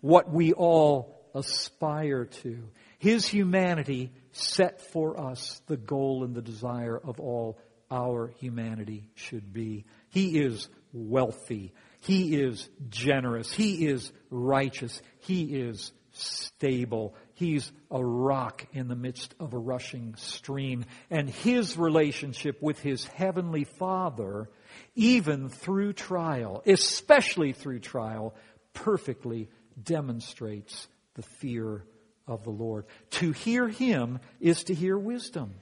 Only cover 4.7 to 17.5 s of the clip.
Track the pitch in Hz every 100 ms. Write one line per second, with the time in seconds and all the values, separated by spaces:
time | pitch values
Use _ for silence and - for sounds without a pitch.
4.7 | - - 170 156 - 139 127 - - _
5.7 | 143 107 139 135 131 127 120 117 110 120
6.7 | 120 120 117 139 113 - 120 113 110 -
7.7 | _ _ 127 123 120 117 120 127 117 113
8.7 | 110 107 107 104 - - 120 101 101 110
9.7 | 107 101 - _ 185 190 160 139 110 -
10.7 | - _ 120 107 127 127 - - 110 95
11.7 | - - _ - 190 180 151 135 107 -
12.7 | - 131 107 127 139 127 117 113 - 214
13.7 | 180 156 135 - - _ 123 123 135 139
14.7 | - 120 - - _ - 185 151 139 120
15.7 | 104 - _ _ - - - - _ 143
16.7 | 127 123 117 107 - - _ 175